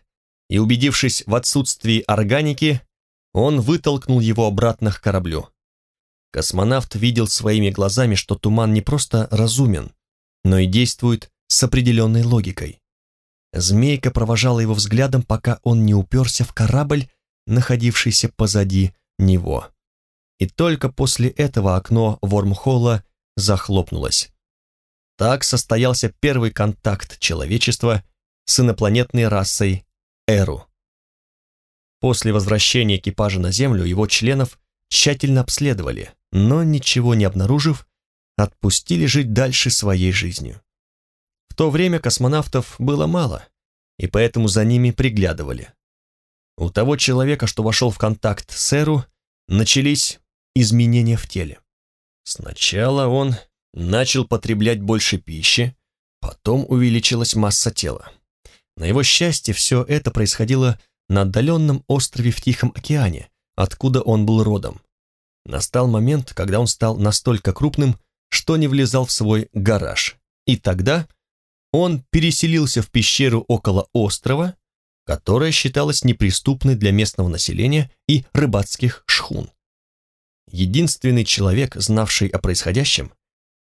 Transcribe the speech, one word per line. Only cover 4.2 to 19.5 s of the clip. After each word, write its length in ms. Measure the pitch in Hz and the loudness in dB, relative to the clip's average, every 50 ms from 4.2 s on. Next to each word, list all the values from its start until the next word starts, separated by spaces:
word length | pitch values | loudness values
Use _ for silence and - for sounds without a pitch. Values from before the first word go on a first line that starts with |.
| 113 113 110 117 113 | 2 2 2 2 0
обратно 440 | 107 101 95 117 113 113 - 110 107 | 0 0 0 0 0 0 0 -2 -4
к 100 | 95 - | -4 -2
кораблю. 480 | - 104 95 92 90 85 78 76 - - _ _ _ _ _ _ _ _ _ _ _ _ _ _ _ _ | -2 -2 -2 0 -2 -4 -6 -6 -8 -10 _ _ _ _ _ _ _ _ _ _ _ _ _ _ _ _
Космонавт 640 | - - 78 - - 92 98 113 131 131 - - - | -6 -6 -4 -2 -2 0 0 2 0 0 -2 -4 -4
видел 320 | 101 113 123 117 117 113 | -2 0 0 2 2 0
своими 420 | 104 - - 110 107 107 107 104 98 | 0 -2 -2 0 0 0 2 2 0
глазами, 460 | 98 101 98 98 98 127 127 117 101 | 0 0 -2 0 0 0 0 2 0
что 200 | 92 - - 101 | 0 -2 -4 -4
туман 380 | - - 104 107 113 113 107 107 | -2 0 0 2 2 2 2 2
не 80 | 107 | 0
просто 460 | 104 - 147 143 - - - 110 110 - | 0 0 -2 -2 0 0 0 -2 0 0
разумен, 640 | 110 104 113 117 113 127 135 113 95 73 - - - _ _ _ _ _ _ _ _ _ - | 0 0 0 0 2 2 2 2 0 0 -4 -8 -14 _ _ _ _ _ _ _ _ _ 0
но 160 | 92 95 92 | 2 4 4
и 60 | 95 | 4
действует 640 | 92 92 117 123 120 - - 123 120 117 - - - _ _ _ | 2 2 2 2 0 0 -2 0 0 0 -2 -4 -12 _ _ _
с 140 | - - - 135 | -2 0 0 2
определенной 600 | 127 - 131 120 123 117 113 110 110 113 117 117 | 2 2 2 2 2 2 4 2 2 2 2 2
логикой. 560 | 120 120 113 92 95 87 - 78 - - - _ _ _ _ _ _ _ _ _ _ _ _ _ _ | 2 2 2 0 -2 -6 -8 -10 -12 -12 -16 _ _ _ _ _ _ _ _ _ _ _ _ _ _
Змейка 600 | - 87 90 95 101 113 127 143 147 131 - 131 | -6 -4 0 2 2 4 4 2 2 0 -2 -2
провожала 480 | - - 113 110 117 107 127 127 120 117 | -2 0 0 0 0 0 0 2 2 0
его 140 | 113 110 107 | 0 0 -2
взглядом, 500 | 101 104 104 120 120 135 135 131 127 120 | -2 -2 0 0 0 2 2 0 0 0
пока 360 | - 113 110 - 120 - - - | -2 -4 -2 -2 -2 -4 -2 0
он 220 | 123 117 113 110 | 0 2 4 4
не 100 | 104 104 | 4 2
уперся 480 | 101 95 - - 131 127 117 - - 117 | 2 0 0 0 0 0 0 -2 -2 -4
в 100 | - - | -4 -2
корабль, 540 | - 110 110 123 139 147 143 147 143 131 - _ _ _ _ _ _ _ | -2 -2 0 0 0 0 0 -2 -2 -4 -6 _ _ _ _ _ _ _
находившийся 840 | - 113 123 123 - 127 113 117 120 - - - 120 107 - - 113 | -2 0 0 0 0 0 0 0 0 0 0 -2 0 0 0 -2 -2
позади 640 | - - 110 101 104 104 98 95 95 95 95 92 - _ _ _ _ | -2 -2 -2 0 2 0 0 2 2 2 2 0 -2 _ _ _ _
него. 500 | - 95 95 92 90 85 80 | 0 2 4 4 2 0 -2